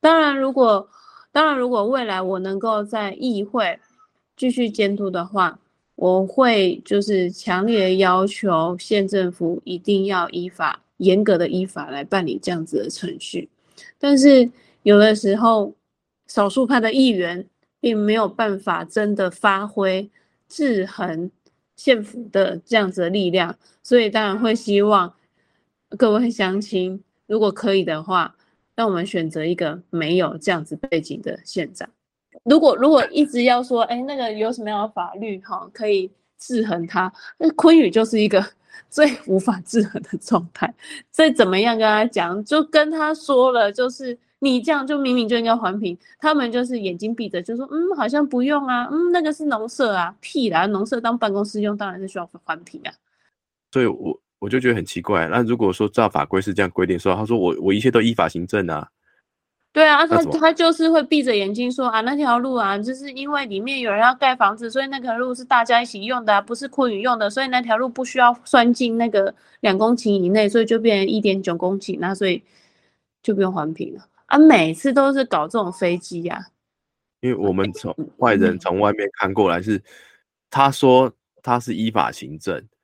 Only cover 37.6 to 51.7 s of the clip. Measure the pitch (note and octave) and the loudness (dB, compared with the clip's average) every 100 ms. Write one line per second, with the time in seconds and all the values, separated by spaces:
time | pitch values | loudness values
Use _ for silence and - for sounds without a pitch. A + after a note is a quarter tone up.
37.6 | D#4+ E4 A3+ G3 A3 A3+ G#3+ G3+ G3+ _ | 6 8 6 2 0 2 2 2 0 _
38.6 | _ - - - D4+ B3 - F#3+ F#3+ F#3+ | _ -20 -14 2 2 2 -2 -2 0 -4
39.6 | F3 A#3 G#3 C4+ - F3+ - G3+ F3 - | -2 -2 -2 -4 -10 -12 -2 -2 -2 -8
40.6 | F#3 - - - - - D#4+ B3+ G3 F#3 | -8 -8 -20 -20 -18 2 2 6 4 4
41.6 | A3+ A3+ A3 G#3+ A#3 G3+ E3+ F#3 G#3+ D4+ | 2 2 2 2 0 -2 -4 -4 -2 0
42.6 | D#4 D#4 D4+ D#4+ D4+ D#4 - C4+ B3+ B3 | 2 2 2 0 -4 -4 0 2 4 4
43.6 | G#3 G#3 B3+ B3+ C4 A#3+ _ _ C#4 B3 | 0 0 -4 -4 -12 -12 _ _ 0 0
44.6 | A3+ D4+ C4 D4 C4+ B3 A3+ A#3+ A#3 A3+ | 0 -2 -2 -2 0 0 0 -2 0 0
45.6 | A3+ G3+ G3+ F3 _ _ D#4 D4+ B3 A#3 | 0 -4 -6 -8 _ _ 0 0 0 -2
46.6 | B3 B3 G3 F3 G#3 A#3 G#3+ F3+ F3 A#3 | -4 -4 -6 -6 -6 -6 -6 -8 -8 -10
47.6 | C4+ D4 F4 F4 B3 C#4+ D4 B3+ B3+ D4 | -8 -4 -4 -2 -2 0 -2 0 0 -2
48.6 | C#4 B3 B3 D4+ F4 F4 D#4 D4+ D4+ A#3 | -2 -4 -4 -2 0 0 0 -4 -4 -4
49.6 | A3 - B3+ F#3+ F3 - - D4+ A#3 E3 | -6 -2 0 0 -4 -8 -10 -4 0 0
50.6 | F#3+ G3+ G#3+ B3 A3+ A#3 A3 G3 G#3 G#3 | 0 -2 -4 -4 -2 -2 -2 -2 -4 -4
51.6 | G#3 | -4